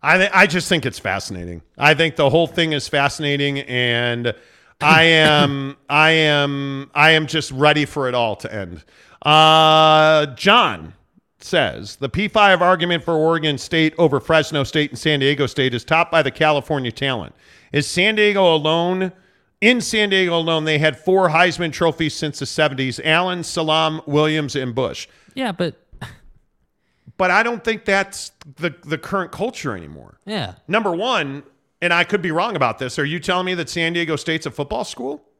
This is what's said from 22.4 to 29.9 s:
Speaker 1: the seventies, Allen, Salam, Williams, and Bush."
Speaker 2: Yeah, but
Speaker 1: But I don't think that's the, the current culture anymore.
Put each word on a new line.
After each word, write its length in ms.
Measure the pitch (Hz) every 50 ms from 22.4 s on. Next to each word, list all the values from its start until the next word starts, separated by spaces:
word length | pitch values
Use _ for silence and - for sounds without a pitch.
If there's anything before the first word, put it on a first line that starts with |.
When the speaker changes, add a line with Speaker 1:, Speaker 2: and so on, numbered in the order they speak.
Speaker 1:
the 40 | 147
seventies, 540 | - - - 156 151 139 131 135 131 117 - -
Allen, 400 | 160 156 165 180 185 180 175 160
Salam, 600 | - - 175 160 156 156 160 160 156 156 160 -
Williams, 500 | - 143 151 151 156 156 156 151 135 -
and 200 | 139 131 127 117
Bush." 340 | 123 131 95 65 - - _ _ _ _ _ _
Speaker 2:
Yeah, 180 | 269 269 233 180
but 240 | - 180 160 - _ _ _ - - - - - - _ - - _ _ _ _ _ _ _ _ _ _ _ _ _ _ - -
Speaker 1:
But 140 | _ 185 185
I 120 | 180 202 226
don't 200 | 233 240 220 -
think 220 | 226 226 214 _
that's 480 | - 196 196 196 190 - - - - _ _ - 151 135
the, 180 | _ 151 175 - - _
the 140 | 147 151 151
current 320 | - - 196 196 180 170
culture 460 | - - 190 247 240 - - 143 107
anymore. 420 | 90 82 73